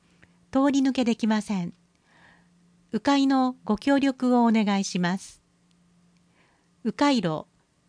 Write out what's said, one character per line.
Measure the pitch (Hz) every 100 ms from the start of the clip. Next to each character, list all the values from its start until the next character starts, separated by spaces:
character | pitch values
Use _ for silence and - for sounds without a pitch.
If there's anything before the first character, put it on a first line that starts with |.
| _ _ _ _ _
通 | 262 285
り | 277
抜 | 269
け | 262 233
で | 226
き | 220
ま | 214
せ | 202 196
ん。 | 175 - _ _ _ _ - _ _ _ _ _ _
迂 | 220
回 | - 277 269
の | 269 254 254
ご | - 208
協 | - 277
力 | 277 262 254 247
を |
お | 233
願 | 220 208 196
い |
し | 190 185
ま | 180 185
す。 | - - _ _ _ _ _ _ _ _ _ _ _ _ _ _
迂 | 233
回 | - 285 262
路、 | 175 156 - _ _ _